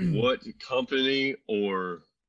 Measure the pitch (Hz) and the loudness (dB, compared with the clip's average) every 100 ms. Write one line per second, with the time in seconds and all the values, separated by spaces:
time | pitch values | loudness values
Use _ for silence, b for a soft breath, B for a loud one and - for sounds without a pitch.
0 | 180 147 120 127 113 - - 131 123 135 | 0 2 2 0 -6 -14 -4 -2 0 2
1 | 131 135 135 131 - 104 101 95 90 85 | 2 2 0 -4 -4 -2 0 -2 -4 -8
2 | _ _ | _ _